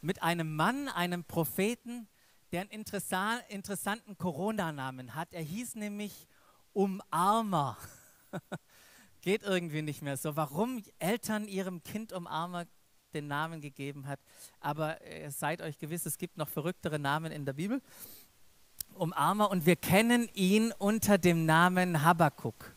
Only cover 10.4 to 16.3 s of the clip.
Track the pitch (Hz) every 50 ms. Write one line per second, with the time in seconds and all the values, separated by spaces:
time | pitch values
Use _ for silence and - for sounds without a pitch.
10.4 | 156 143 143 156 214 247 262 240 202 - - _ 160 170 202 233 - - 220 214
11.4 | 208 214 196 190 190 185 185 170 - - - 214 226 214 - 185 170 - - 156
12.4 | 165 180 180 175 170 - _ _ _ _ _ _ _ _ - 156 147 147 143 143
13.4 | 156 160 165 160 143 147 139 - 139 143 143 143 135 139 139 - _ _ - -
14.4 | - - _ _ - 143 151 147 160 151 160 - - - 160 160 156 147 139 -
15.4 | - 147 160 - 170 160 147 _ - 147 160 170 - 160 143 - - 175